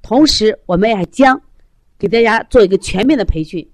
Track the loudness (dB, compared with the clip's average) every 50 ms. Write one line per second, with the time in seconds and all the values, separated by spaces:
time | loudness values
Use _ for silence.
0 | -6 0 2 2 2 2 2 0 -2 -2 -2 _ _ -4 -2 0 0 0 0 -2
1 | -4 -8 0 2 2 2 2 -2 _ _ _ _ _ _ _ _ _ _ _ _
2 | -6 -2 0 0 0 0 0 -4 -4 _ 2 2 4 4 0 -4 -4 -6 -4 -2
3 | 0 0 0 0 0 -2 -4 -4 -6 -8 -10 -14 -14 _